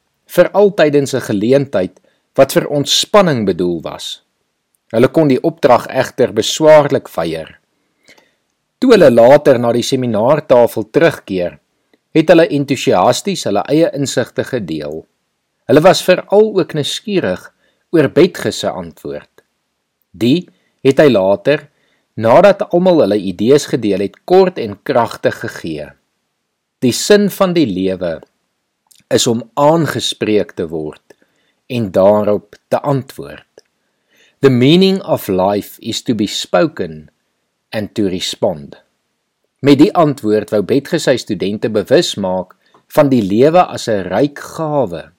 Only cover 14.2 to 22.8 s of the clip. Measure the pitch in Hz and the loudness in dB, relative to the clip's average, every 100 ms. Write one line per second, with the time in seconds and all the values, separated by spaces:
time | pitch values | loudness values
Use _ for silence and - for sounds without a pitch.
14.2 | - - 120 127 90 80 73 78 - _ | -6 -6 -8 -8 -8 -10 -10 -12 -16 _
15.2 | _ _ _ _ - 135 175 160 - 180 | _ _ _ _ 0 4 4 2 2 -2
16.2 | - 202 220 202 156 156 135 - - 190 | 0 2 2 0 -4 -4 -8 -8 -6 -4
17.2 | 117 90 - _ _ _ _ 160 135 - | -4 -6 -10 _ _ _ _ 0 2 2
18.2 | 175 - 113 - 98 90 85 73 71 71 | 2 0 -8 -6 -6 -8 -12 -14 -14 -14
19.2 | - _ _ _ _ _ _ _ _ 85 | -16 _ _ _ _ _ _ _ _ -4
20.2 | 113 160 - _ _ _ 135 139 151 107 | -2 -2 -4 _ _ _ 0 4 4 4
21.2 | 95 101 - 147 143 _ _ _ _ - | 2 0 0 -2 -4 _ _ _ _ -4
22.2 | 110 139 196 196 - 175 | 4 6 6 2 0 0